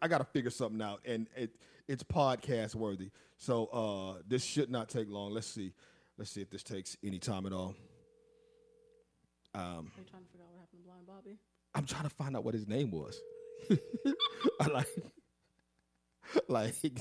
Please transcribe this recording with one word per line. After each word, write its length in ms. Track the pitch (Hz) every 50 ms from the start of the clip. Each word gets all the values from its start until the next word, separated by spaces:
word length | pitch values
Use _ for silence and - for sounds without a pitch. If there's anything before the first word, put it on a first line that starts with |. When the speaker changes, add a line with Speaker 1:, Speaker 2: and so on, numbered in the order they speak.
| 156
Speaker 1:
I 60 | 165
gotta 160 | 170 143 131
figure 260 | - - 147 123 120
something 320 | 113 - 127 107 110 110 110
out, 180 | 104 101 98 -
and 240 | 135 117 113 113 - -
it, 180 | 127 123 110 - - - - - - _
it's 160 | - 139 123 -
podcast 720 | - - 165 143 135 127 110 - - 127 113 110 104 -
worthy. 360 | 110 110 104 98 92 92 98 - - - - _ _
So, 280 | - - 123 117 110
uh, 560 | - - 120 113 107 101 98 95 95 95 92 85
this 180 | 101 123 127 -
should 260 | - - 147 143 117
not 180 | 127 120 110 -
take 200 | - 123 110 101
long. 240 | 104 104 101 101 104
Let's 140 | 113 107
see. 260 | - - 110 98 92 - - - - - - _ _ _ -
Let's 120 | 104 -
see 100 | - 101 98
if 80 | -
this 120 | - 95 -
takes 340 | - 107 95 92 - - - -
any 140 | 101 95 90
time 260 | - - 104 95 95
at 60 | 98 95
all. 220 | 92 92 92 95 - - - - - - - _ _ - - - - - _ _ _ _ _ _ - - - - - _ _ _ _ _ _ _ _ _ _ -
Um, 80 | 104 90
Speaker 2:
Are 200 | 87 87 82 80 95 - -
you 60 | 185 -
trying 120 | - 185 180
to 60 | 175
figure 140 | - 175 175
out 60 | 170 175
what 80 | 180
happened 220 | 175 _ - 175 175
to 60 | 180
Blind 180 | 180 180 180
Bobby? 320 | 185 190 196 - 196 208 214 _ _ _ _ _ _ -
Speaker 1:
I'm 100 | 147 143
trying 180 | 135 - 143 156
to 60 | 143
find 260 | - - 143 139 135
out 80 | 113 104
what 100 | 117 113
his 120 | 113 107 101
name 220 | 107 131 143 117
was. 300 | 90 80 73 - - - - - - - - - - - - -
<laughs> 920 | 208 147 - - - - - 277 277 - 1077 1077 - - - - - -
I 60 | -
like, 220 | - 147 127 123 - - - - - - - _ _ _ _ _ _ _ _ _ _ _ _ _ _ _ _ _ _ _ _ - - - - - -
like, 260 | 127 113 107 110 113 - - 156 127 123